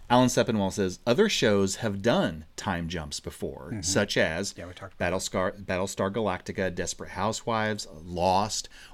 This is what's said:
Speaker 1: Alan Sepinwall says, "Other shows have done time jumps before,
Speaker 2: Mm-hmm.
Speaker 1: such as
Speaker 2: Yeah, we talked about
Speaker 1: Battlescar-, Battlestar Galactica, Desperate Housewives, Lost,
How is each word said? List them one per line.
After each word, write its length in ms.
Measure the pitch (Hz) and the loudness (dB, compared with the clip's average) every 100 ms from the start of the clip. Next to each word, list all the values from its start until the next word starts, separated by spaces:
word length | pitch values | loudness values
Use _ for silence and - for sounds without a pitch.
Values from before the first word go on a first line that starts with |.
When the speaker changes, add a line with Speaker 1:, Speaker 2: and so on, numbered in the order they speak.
| - | 4
Speaker 1:
Alan 180 | 123 127 | 6 6
Sepinwall 440 | 127 117 110 95 | 4 4 2 2
says, 260 | 95 95 87 - | 2 0 0 2
"Other 220 | 131 214 | 4 4
shows 480 | - 120 101 95 - | 4 4 4 4 0
have 260 | 113 98 | -4 0
done 420 | 110 165 139 80 78 - | 2 2 2 -2 -12 -6
time 320 | - 87 85 | -2 -2 -2
jumps 320 | 85 73 - | -6 -6 -8
before, 480 | - - 85 69 71 | -10 -8 -8 -8 -8
Speaker 2:
Mm-hmm. 100 | 110 | -6
Speaker 1:
such 340 | 87 104 104 135 | 0 2 2 2
as 380 | 92 82 101 - | 0 0 -4 -8
Speaker 2:
Yeah, 80 | 87 | -12
we 60 | |
talked 200 | - 95 | -12 -14
about 180 | - 90 | -4 -2
Speaker 1:
Battlescar-, 520 | 95 - 101 90 98 | -2 -2 -2 -2 -4
Battlestar 460 | 95 92 98 - 98 | -4 -2 -2 -2 -2
Galactica, 600 | 113 104 90 - 101 95 | 0 -2 -2 -4 -4 -2
Desperate 360 | 87 87 - 82 | -2 -6 -8 -10
Housewives, 760 | - 101 110 - 110 107 104 - 80 | -4 -2 -2 -2 0 0 -4 -8 -14
Lost, 640 | 85 87 90 92 110 - - - - | -8 0 4 4 2 -4 -8 -14 -20